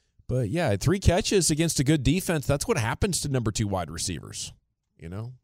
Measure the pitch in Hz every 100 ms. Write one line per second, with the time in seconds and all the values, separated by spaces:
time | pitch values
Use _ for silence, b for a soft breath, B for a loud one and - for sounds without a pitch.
0 | _ _ - 127 107 165 156 101 - 196
1 | - 175 - 208 156 151 165 - 135 160
2 | 123 180 185 160 - 147 - 180 110 240
3 | 214 165 147 131 113 - 104 95 78 85
4 | - 76 50 - - - _ _ _ _
5 | 82 95 117 127